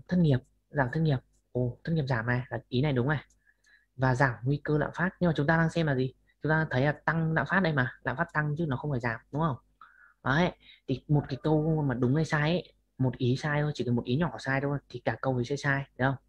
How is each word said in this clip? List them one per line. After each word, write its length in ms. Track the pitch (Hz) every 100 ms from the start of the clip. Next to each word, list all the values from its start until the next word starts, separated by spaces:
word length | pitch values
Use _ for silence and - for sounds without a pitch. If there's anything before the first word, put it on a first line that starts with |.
| -
thất 80 | 180
nghiệp, 220 | 160 123 - _ _
giảm 180 | 147 123
thất 80 | 156
nghiệp. 180 | 156 131 - _ _
Ồ, 260 | 123 123 -
thất 80 | -
nghiệp 120 | 160 135
giảm 180 | 120 117
này, 160 | 123 127
là 100 | 117 -
ý 140 | 120
này 100 | 151
đúng 160 | 127 131
này. 160 | 143 - _ _ _ _ _ _ -
Và 180 | 131
giảm 200 | 123 139 104
nguy 180 | 123 143
cơ 140 | - 151
lạm 120 | -
phát. 160 | - 180 -
Nhưng 80 | 175
mà 60 | 151
chúng 100 | 143
ta 100 | 165
đang 140 | 160
xem 160 | 170 156
là 80 |
gì? 200 | 127 131 - _ _
Chúng 80 | 143
ta 160 | 156 156
thấy 120 | 127
là 80 | 147
tăng 400 | 143 - 160 160
lạm 140 | 160 -
phát 140 | 185
đây 120 | 170
mà, 200 | 143 123 -
lạm 140 | 131 123
phát 160 | 170
tăng 220 | 151 151 147
chứ 80 | 160
nó 80 | 123
không 140 | 151
phải 100 | 127
giảm, 200 | 120 113 -
đúng 100 | 143
không? 140 | 165 127 _ _ - - - _
Đấy, 280 | 127 143 180 - - - -
thì 160 | 127 -
một 160 | 147 -
cái 100 | 131
câu 420 | 156 156 156 156 143
mà 60 |
đúng 200 | 120 127
hay 100 | 151
sai 260 | 156 151 151
ấy, 240 | 180 - _ _ -
một 180 | 127 123
ý 180 | 123 127
sai 260 | 156 147
thôi, 100 | 151
chỉ 100 | -
cần 100 | 120
một 100 | 120
ý 120 | 123 131
nhỏ 200 | 170 -
sai 220 | 135 135
thôi 180 | 143 143 -
thì 140 | 120
cả 120 | 113 113
câu 120 | 135
ấy 100 | 127
sẽ 120 | 120 143
sai, 300 | 143 139 139 -
đúng 100 | 131
không? 80 | 131